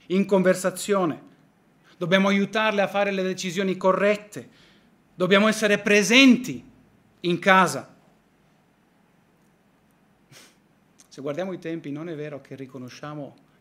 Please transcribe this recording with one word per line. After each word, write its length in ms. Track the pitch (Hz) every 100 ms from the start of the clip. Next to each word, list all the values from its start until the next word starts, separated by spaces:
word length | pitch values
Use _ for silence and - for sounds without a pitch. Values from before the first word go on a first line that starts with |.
| -
in 180 | 185 196
conversazione. 1040 | 196 185 185 190 185 - 196 170 - - _ _ _ _ _ _ -
Dobbiamo 300 | 170 190 196
aiutarle 540 | 202 202 220 220 202
a 60 | 190
fare 240 | 202 202
le 120 | 190
decisioni 540 | 185 185 185 170 190 185
corrette. 720 | 190 185 202 208 - 139 110 _ _ _ _ _ _ -
Dobbiamo 320 | 180 196 214
essere 300 | 214 214 202
presenti 920 | 208 208 185 247 269 220 - 123 - _ _ _ _ _
in 180 | 175 175
casa. 560 | 196 190 170 135 - _ _ _ _ _ _ _ _ _ _ _ _ _ _ _ _ _ _ _ _ _ _ _ _ - - _ _ _ _ _ _
Se 140 | -
guardiamo 320 | 139 147 190
i 60 | 180
tempi, 320 | 160 165 147
non 180 | 143 175
è 60 | 147
vero 260 | 151 139
che 140 | - 131
riconosciamo 800 | 131 127 127 - 147 151 131 - _ _